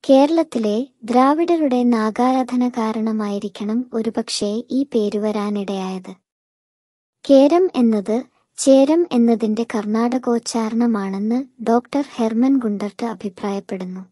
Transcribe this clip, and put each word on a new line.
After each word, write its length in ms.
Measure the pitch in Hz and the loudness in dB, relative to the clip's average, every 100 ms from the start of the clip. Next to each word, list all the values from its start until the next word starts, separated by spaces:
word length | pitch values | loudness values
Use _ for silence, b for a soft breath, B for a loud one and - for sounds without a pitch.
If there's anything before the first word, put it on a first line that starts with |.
| - | 6
കേരളത്തിലെ 760 | 269 285 330 320 233 220 208 269 _ | 4 6 2 0 -2 -2 -2 -6 _
ദ്രാവിഡരുടെ 760 | 220 240 262 302 339 339 302 247 | 0 2 4 2 0 0 2 2
നാഗാരാധന 840 | 247 226 214 208 247 262 254 254 247 | 2 2 0 0 0 0 -2 -2 -2
കാരണമായിരിക്കണം 1200 | 247 220 220 220 220 208 202 208 - 208 226 247 | -2 -4 -2 -4 -2 -4 -4 -8 -8 -4 -4 -4
ഒരുപക്ഷേ 720 | 233 220 226 226 - 208 214 240 | -6 -4 -4 -6 -4 -4 -4 -4
ഈ 120 | 247 | -4
പേര് 360 | 277 233 208 208 | -2 -2 -2 -2
വരാനിടയായത്. 960 | 214 208 208 202 196 196 185 190 190 190 _ _ _ _ _ _ _ _ _ _ - | -4 -4 -4 -4 -4 -6 -6 -8 -12 -20 _ _ _ _ _ _ _ _ _ _ 4
കേരം 400 | 269 285 339 370 | 6 6 4 2
എന്നത് 480 | - 233 214 190 226 254 _ _ - | 2 2 0 -2 -4 -4 _ _ -4
ചേരം 480 | - 269 269 330 339 | 4 6 6 2 2
എന്നതിന്റെ 540 | 247 233 226 220 214 233 | 2 2 2 0 -2 -4
കർണാടകോച്ചാരണമാണെന്ന് 1900 | 220 208 220 240 247 247 233 233 233 220 226 240 214 196 196 208 240 277 _ | -4 -2 -2 0 -2 -2 -4 -2 -4 -2 0 0 0 -4 -4 -2 -4 -4 _
ഡോക്ടർ 400 | 226 233 - 285 285 | 0 0 0 -6 -4
ഹെർമൻ 440 | - 226 226 262 269 | -2 -2 2 2 2
ഗുണ്ടർട്ട് 480 | 233 202 202 - 233 | 0 -4 -6 -6 -8
അഭിപ്രായപ്പെടുന്നു. 1000 | 208 208 190 208 202 190 190 185 185 185 | -8 -10 -8 -6 -6 -8 -10 -10 -12 -16